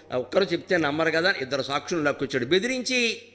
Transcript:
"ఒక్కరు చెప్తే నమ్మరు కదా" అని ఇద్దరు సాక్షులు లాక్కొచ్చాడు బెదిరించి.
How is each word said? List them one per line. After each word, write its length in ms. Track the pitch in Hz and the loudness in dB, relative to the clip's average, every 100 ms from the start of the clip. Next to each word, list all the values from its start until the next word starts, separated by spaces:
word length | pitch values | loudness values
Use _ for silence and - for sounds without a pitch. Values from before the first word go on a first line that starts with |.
| - | -6
"ఒక్కరు 320 | 127 120 185 | -4 0 2
చెప్తే 320 | 190 165 - 180 | 2 0 0 0
నమ్మరు 340 | 147 156 160 | 2 0 0
కదా" 180 | 160 185 | 2 2
అని 100 | 190 | 0
ఇద్దరు 240 | 131 135 | -2 -4
సాక్షులు 400 | 131 143 - 170 | -2 -4 -2 0
లాక్కొచ్చాడు 440 | 147 135 139 131 120 | 0 0 -2 -2 0
బెదిరించి. 760 | 202 240 254 240 247 233 - - | 2 2 -2 0 0 0 -2 -12